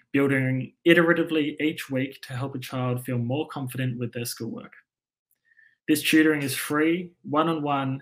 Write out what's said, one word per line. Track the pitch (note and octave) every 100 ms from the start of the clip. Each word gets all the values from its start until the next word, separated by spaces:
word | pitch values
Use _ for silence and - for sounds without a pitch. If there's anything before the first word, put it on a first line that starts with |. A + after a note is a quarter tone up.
| _
building | C#3 C#3 C3+ C3 C3 B2+ _ E3+
iteratively | E3+ E3 E3+ D#3+ D#3 D3 D3
each | D3+ E3 -
week | C3 C3+ -
to | -
help | B2+ C3+ C3
a |
child | B2+ C3 B2+ B2 B2+
feel | B2
more | A#2 C#3 -
confident | D3 C3 B2+ C3 B2
with | A#2
their | A#2+ A#2
schoolwork. | - A2+ - - - _ _ _ _ _ _ _ _ _ _ -
This | D3+
tutoring | - D#3 D#3 D3+
is | C#3 C3
free, | - D3+ D#3+ F3 F3+ _
one-on-one, | C3 D3 E3 D#3+ D3 C#3+ C3+ C3